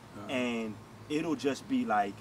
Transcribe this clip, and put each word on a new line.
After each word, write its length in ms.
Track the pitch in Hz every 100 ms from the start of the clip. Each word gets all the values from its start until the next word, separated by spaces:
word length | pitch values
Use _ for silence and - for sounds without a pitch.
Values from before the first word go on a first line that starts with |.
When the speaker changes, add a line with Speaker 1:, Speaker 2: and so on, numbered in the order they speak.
| - 110
Speaker 1:
Uh-huh. 160 | 104
Speaker 2:
and 420 | 131 123 117 110 104 - - -
it'll 260 | 151 165 139
just 320 | 139 131 -
be 160 | 127
like, 300 | 117 104 101 101